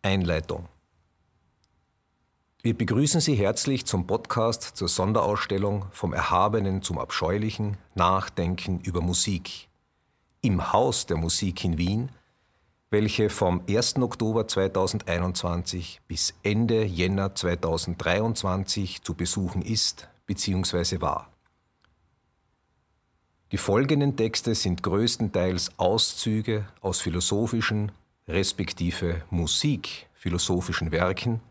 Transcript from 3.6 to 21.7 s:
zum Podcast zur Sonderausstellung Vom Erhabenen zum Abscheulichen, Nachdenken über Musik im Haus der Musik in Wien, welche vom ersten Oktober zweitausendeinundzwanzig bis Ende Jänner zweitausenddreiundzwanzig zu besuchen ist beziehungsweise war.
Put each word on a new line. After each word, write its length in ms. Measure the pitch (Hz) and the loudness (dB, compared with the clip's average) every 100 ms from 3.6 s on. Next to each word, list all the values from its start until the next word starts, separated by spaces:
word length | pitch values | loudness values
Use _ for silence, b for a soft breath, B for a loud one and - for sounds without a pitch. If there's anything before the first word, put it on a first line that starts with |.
| - 131 - | 0 0 0
zum 220 | 98 87 | 0 0
Podcast 560 | 110 - - 113 110 | -2 0 0 2 0
zur 240 | - - 87 | -6 -4 -2
Sonderausstellung 1000 | - 95 110 101 104 - 98 101 101 95 | 0 2 2 2 0 0 0 0 -2 -6
Vom 220 | - 90 | -6 -4
Erhabenen 680 | - - 90 101 110 98 95 | -2 2 4 4 2 0 -2
zum 160 | - 85 | -2 -4
Abscheulichen, 800 | - - 80 101 107 - 104 101 - | -4 -2 0 0 -2 -2 -4 -4 -8
Nachdenken 880 | - 87 95 92 - 87 90 - 90 | 2 4 4 0 -2 -2 -2 -2 -4
über 200 | - 87 | -2 -2
Musik 680 | 85 90 - 87 78 - - _ _ _ _ _ _ _ | 0 0 0 -2 -6 -14 -18 _ _ _ _ _ _ _
im 300 | 123 90 - | 0 0 2
Haus 340 | 101 131 117 - | 2 2 0 -2
der 120 | 82 | -2
Musik 460 | 82 - 98 87 | 0 0 -2 -2
in 140 | 90 80 | -2 0
Wien, 320 | 87 107 131 b b b b b b b _ | 0 0 -4 b b b b b b b _
welche 400 | 104 104 - 104 | 2 2 2 2
vom 360 | - 95 87 90 | 4 2 2 0
ersten 360 | 101 - - | 2 2 2
Oktober 440 | 120 - 110 110 107 | -2 0 0 0 0
zweitausendeinundzwanzig 1500 | - 95 95 95 - - 85 87 87 87 87 82 92 85 - _ | 0 2 2 0 -2 -2 -2 0 -2 -2 -4 -4 -8 -8 -16 _
bis 280 | 82 - - | -4 -4 -2
Ende 400 | 101 107 117 113 107 | -2 2 2 2 2
Jänner 480 | 85 90 98 98 - | 0 0 2 0 -2
zweitausenddreiundzwanzig 1700 | 90 87 85 82 - 87 85 92 113 113 98 92 92 - 95 - | -2 0 0 0 -2 -2 0 2 2 0 0 -2 -2 -2 -4 -6
zu 100 | - | -8
besuchen 480 | 82 85 - 92 92 | -4 -2 0 -2 -4
ist 480 | 87 107 - - - _ - | -2 0 0 -4 -16 _ -8
beziehungsweise 760 | 101 - 92 92 90 87 90 | -4 0 0 0 0 0 -2
war. 280 | 78 - - _ _ _ _ | -2 -4 -8 _ _ _ _